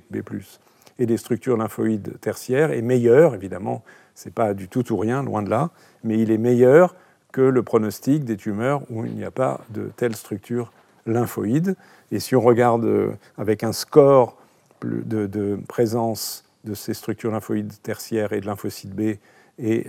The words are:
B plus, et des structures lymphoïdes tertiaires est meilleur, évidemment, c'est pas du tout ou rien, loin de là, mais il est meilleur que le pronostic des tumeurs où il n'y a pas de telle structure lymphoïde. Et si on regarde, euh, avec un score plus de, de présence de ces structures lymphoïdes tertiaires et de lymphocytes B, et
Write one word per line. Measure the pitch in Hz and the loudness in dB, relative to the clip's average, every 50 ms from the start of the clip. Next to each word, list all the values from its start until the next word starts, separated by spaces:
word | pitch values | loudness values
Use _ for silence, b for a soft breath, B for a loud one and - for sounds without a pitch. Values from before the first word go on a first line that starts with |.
| _ - | _ -12
B | 101 104 | -10 -10
plus, | 104 - 107 104 101 - - _ b b b b b b b b | -10 -8 -10 -12 -12 -14 -20 _ b b b b b b b b
et | 127 113 | -2 0
des | 117 110 | -2 -2
structures | - - 123 110 - 131 123 110 | -2 -4 -6 -6 -2 -2 -2 -2
lymphoïdes | 110 107 - - 113 110 110 104 98 110 110 - | -2 -4 -4 -4 -2 -2 -2 -2 -6 -10 -12 -10
tertiaires | - 110 98 - - - 123 135 156 151 | -8 -8 -8 -8 -6 -4 0 0 0 0
est | 143 123 113 | 0 -2 -2
meilleur, | 120 127 127 120 117 117 139 165 160 123 | 0 2 4 6 6 8 8 8 6 4
évidemment, | 101 101 95 95 95 104 113 123 117 - B B B B B B | 0 -8 -10 -10 -8 -6 -6 -8 -8 -10 B B B B B B
c'est | - - - 98 | -18 -18 -10 -2
pas | - 117 107 101 | -2 0 0 0
du | 98 95 90 | -2 -6 -8
tout | - 131 120 - 117 | -4 -4 -4 -2 -2
ou | 92 | -2
rien, | 101 110 123 139 139 | -2 -2 -2 -4 -4
loin | 117 104 107 | -4 -4 -4
de | 104 95 | -4 -2
là, | 104 113 147 170 _ b b b b b b | -2 -2 -2 -2 _ b b b b b b
mais | 113 107 110 | -4 0 0
il | 113 107 | 2 2
est | 113 107 | 2 0
meilleur | 113 120 123 120 123 123 135 160 180 175 - b b b b b b _ | 2 2 4 6 6 8 8 8 8 6 2 b b b b b b _
que | - - | -2 2
le | 131 135 131 127 101 | 2 4 4 2 0
pronostic | - - 117 107 107 98 - - 131 139 156 143 | 2 2 0 2 0 -4 -4 -2 0 0 0 0
des | 117 113 98 | -4 -6 -6
tumeurs | - 110 101 101 117 131 143 143 139 - | -6 -6 -6 -2 -2 -2 -2 -2 -4 -8
où | 120 110 117 | -10 -8 -8
il | 120 113 | -8 -8
n'y | 107 101 | -8 -10
a | 92 | -8
pas | - - 131 135 135 - - - | -4 -2 -2 -2 -2 -4 -10 -12
de | 110 107 101 101 104 | -10 -10 -10 -8 -6
telle | - 120 120 113 | -4 -4 -4 -4
structure | - - - 110 101 - - 120 120 120 113 _ b b b b b b - | -4 -10 -10 -10 -10 -8 -6 -6 -6 -6 -6 _ b b b b b b -2
lymphoïde. | 113 120 120 - - 110 101 101 120 156 170 196 190 b b b b b b b | 0 0 0 -2 -4 -4 -2 0 0 0 0 0 -4 b b b b b b b
Et | - 104 | -6 -6
si | - - - | -4 0 2
on | 131 | 4
regarde, | 107 120 120 110 120 120 117 117 117 | 6 6 6 6 6 4 4 2 2
euh, | 107 104 104 101 104 107 104 b b b - | 2 2 2 0 0 -4 -8 b b b -8
avec | 113 101 110 107 - | -2 -2 -2 -2 -2
un | 113 | -4
score | 104 - - - - 156 143 139 139 135 123 110 - b b b b b b _ _ - | -4 -4 -6 2 6 6 8 8 8 6 6 4 0 b b b b b b _ _ -12
plus | - 117 113 117 120 | -8 -6 -6 -6 -6
de, | 117 113 110 104 101 | -4 -4 -4 -4 -4
de | 98 104 101 101 101 98 98 - | -4 -4 -4 -4 -4 -6 -6 -8
présence | - - 123 110 110 120 117 113 110 104 - - - - _ _ _ _ - | -2 0 0 0 0 -2 -2 -2 -4 -6 -8 -12 -12 -14 _ _ _ _ -12
de | 110 104 | -12 -12
ces | - - - 110 | -10 -8 -10 -10
structures | - - - 107 - - 117 | -10 -6 -8 -8 -6 -6 -6
lymphoïdes | 107 110 101 - 113 107 104 104 104 - | -6 -6 -6 -4 -4 -4 -4 -6 -10 -14
tertiaires | - - 107 - - - 113 110 107 101 107 | -10 -10 -10 -10 -8 -6 -4 -4 -2 -2 -4
et | 104 | -4
de | 98 | -4
lymphocytes | 101 104 98 - 110 - - - 104 98 | -6 -8 -8 -8 -10 -10 -10 -14 -12 -8
B, | 98 107 110 107 104 b b b b b b b - | -4 -4 -4 -4 -6 b b b b b b b -8
et | 123 107 113 117 - | -4 -2 -2 -2 -2